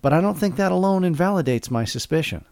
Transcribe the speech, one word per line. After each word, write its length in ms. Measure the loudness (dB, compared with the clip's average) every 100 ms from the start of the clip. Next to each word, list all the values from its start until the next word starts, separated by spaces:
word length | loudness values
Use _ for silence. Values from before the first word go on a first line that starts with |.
But 120 | 2
I 80 | 2
don't 160 | 2 0
think 200 | -2 0
that 140 | 0
alone 320 | 2 2 2 0
invalidates 640 | 0 0 0 0 -2 -2
my 140 | -4 -2
suspicion. 600 | -6 -2 -2 -2 -8 -12